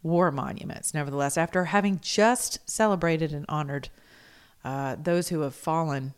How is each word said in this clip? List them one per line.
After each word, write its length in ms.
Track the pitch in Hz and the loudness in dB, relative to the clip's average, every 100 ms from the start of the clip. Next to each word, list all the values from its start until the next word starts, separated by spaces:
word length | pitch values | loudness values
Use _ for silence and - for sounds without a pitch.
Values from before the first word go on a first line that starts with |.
War 300 | 165 170 180 | 2 4 4
monuments, 600 | 139 131 - - - - | 2 -6 -8 -10 -8 -6
nevertheless, 440 | 156 143 143 139 165 | -4 -4 0 0 2
after 280 | 165 185 175 | 0 0 2
having 340 | 202 202 190 | 2 2 0
just 600 | - - 214 247 - - - | -2 4 4 4 -2 -6 -8
celebrated 640 | - 220 190 170 160 160 | 2 2 4 2 2 0
and 120 | 147 147 | -4 -4
honored, 400 | 151 147 143 - - _ - - - - _ | -4 -2 -6 -8 -18 _ -20 -20 -20 -20 _
uh, 320 | - 135 139 127 | -8 -4 -4 -4
those 320 | 156 175 175 | 0 2 2
who 140 | 170 | -2
have 120 | 143 | -2
fallen 600 | 131 - 160 160 139 135 | -4 -2 0 0 -2 -4